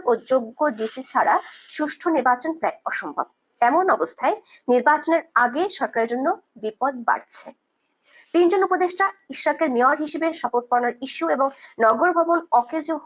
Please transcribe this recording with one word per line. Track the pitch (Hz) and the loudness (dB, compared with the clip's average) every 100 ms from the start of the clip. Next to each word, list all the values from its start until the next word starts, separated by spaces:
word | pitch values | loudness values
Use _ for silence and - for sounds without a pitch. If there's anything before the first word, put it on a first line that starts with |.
| - | 2
ও | 226 | 0
যোগ্য | - 262 220 - 302 | 2 0 0 -2 -2
ডিসি | 214 220 - | -2 -6 -8
ছাড়া | - 240 - 349 - - - | -4 0 2 2 -2 -20 -12
সুষ্ঠু | - 302 - 349 | -6 -6 -4 -2
নির্বাচন | 311 247 247 320 | 2 2 2 -2
প্রায় | 320 202 - - | -4 -4 -4 -8
অসম্ভব। | - 151 143 - _ _ - | -8 -8 -6 -8 _ _ 0
এমন | 240 311 381 | 2 2 2
অবস্থায় | - 156 - - - - - - | 0 -2 -4 -2 -2 -6 -10 0
নির্বাচনের | 247 254 302 320 330 311 226 | 2 4 2 2 0 0 0
আগে | 240 262 392 | 0 0 -4
সরকারের | - 247 233 226 | -4 -4 -2 -2
জন্য | 240 294 415 _ - | -2 -2 -4 _ -12
বিপদ | 214 - 262 254 | -10 -4 -4 -2
বাড়ছে। | 226 - - - - - _ _ _ _ _ _ _ | -2 -2 -4 -18 -18 -20 _ _ _ _ _ _ _
তিনজন | 330 349 381 | 2 4 4
উপদেষ্টা | 370 359 359 - 392 - - | 2 0 -2 0 -2 -4 -14
ইশরাকের | - 302 302 320 | -6 -2 0 0
মেয়র | 240 254 294 | 2 2 2
হিসেবে | 302 311 320 | -4 -4 -4
শপথ | 320 - 240 240 | -4 -4 -4 0
পড়ানোর | 247 240 240 | 0 0 -4
ইস্যু | 269 - 330 | -10 -6 -2
এবং | 277 269 - - - | 0 -2 -4 -12 0
নগর | 220 233 349 | 2 4 2
ভবন | 339 339 339 330 | 2 2 0 2
অকেজো | 240 240 320 311 302 | 2 2 -4 -4 -6